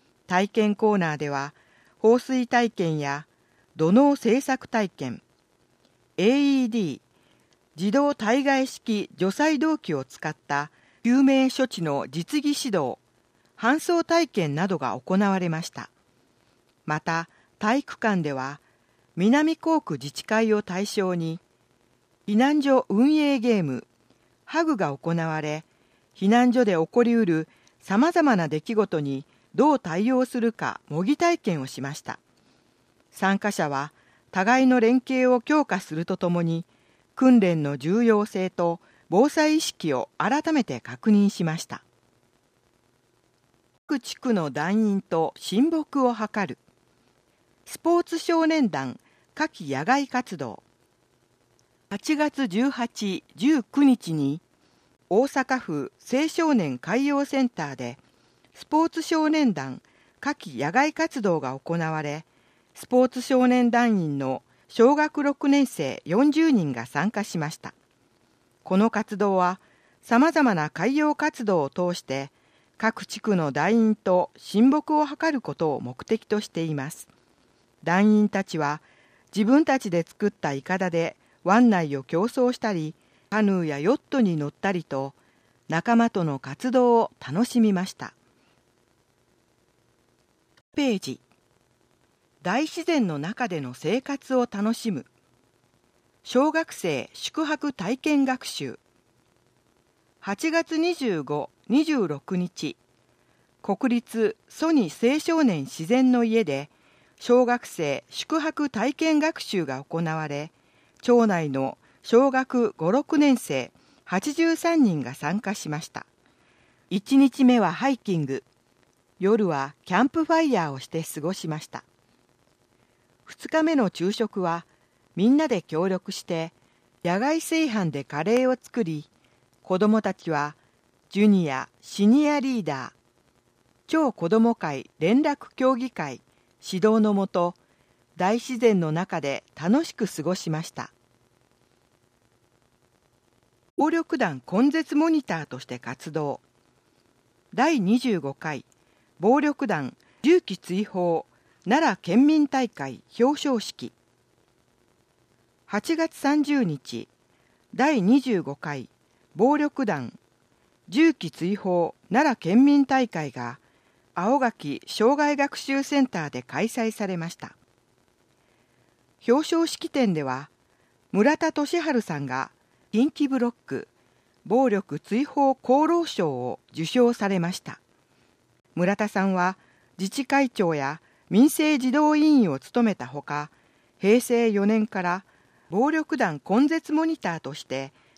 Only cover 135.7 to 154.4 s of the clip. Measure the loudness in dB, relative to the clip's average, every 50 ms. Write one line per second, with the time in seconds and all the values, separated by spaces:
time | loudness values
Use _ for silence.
135.7 | 0 0 -4 -8 -8 -8 -8 -8 -10 -14 _ _ _ _ _ _ _ _ -12 -8
136.7 | -2 2 2 4 4 4 4 4 2 0 0 -2 -2 -2 -2 -2 -4 _ _ _
137.7 | _ _ _ _ _ _ _ _ _ -4 -2 0 0 -2 -4 -6 -4 2 2 4
138.7 | 4 4 2 0 -2 -4 -4 -4 -6 -6 -4 -4 -6 -6 -10 _ _ -6 0 2
139.7 | 2 2 2 -2 -6 -6 -6 -6 -6 -6 -4 -4 -4 -4 -4 -6 -6 -6 -8 -10
140.7 | -12 -14 -14 -14 _ _ _ _ _ _ _ _ _ _ _ _ _ _ _ _
141.7 | _ _ _ _ _ _ _ _ _ _ _ _ _ _ _ _ _ _ _ _
142.7 | _ _ _ _ _ _ _ _ _ _ _ _ _ _ _ _ _ _ _ _
143.7 | _ 0 2 2 2 0 -2 -2 -2 -2 -2 -2 -2 -6 -8 -4 0 2 2 4
144.7 | 2 0 -2 -2 0 0 2 2 0 0 -2 -4 -6 -8 -8 -10 -12 -14 -12 -12
145.7 | -12 -12 -10 -12 -12 -12 -12 -8 -6 -4 -4 -4 -6 -8 _ _ _ _ _ _
146.7 | _ _ _ _ _ _ _ _ _ _ _ _ _ _ _ _ -2 0 2 2
147.7 | 2 2 2 2 2 2 2 0 -2 -2 -4 -6 -10 -8 -8 -8 -8 -8 -12 _
148.7 | _ _ _ _ _ _ _ _ _ -2 2 4 4 4 2 0 0 -2 -4 -2
149.7 | -2 -4 -4 -6 -10 _ _ _ _ _ 2 4 4 4 2 -2 -8 -10 -8 -6
150.7 | -4 -4 -4 -4 -4 -2 0 0 0 -2 -4 -8 _ _ _ _ _ _ _ 0
151.7 | 2 2 2 2 0 -2 -4 0 4 4 6 6 6 4 2 2 0 -2 -2 -4
152.7 | -6 -10 -12 -12 -12 -14 -18 _ -2 0 2 2 2 0 -2 -2 -2 -2 -4 -8
153.7 | -12 -14 -14 -14 -14 _ _ _ _ _ _ _ _ _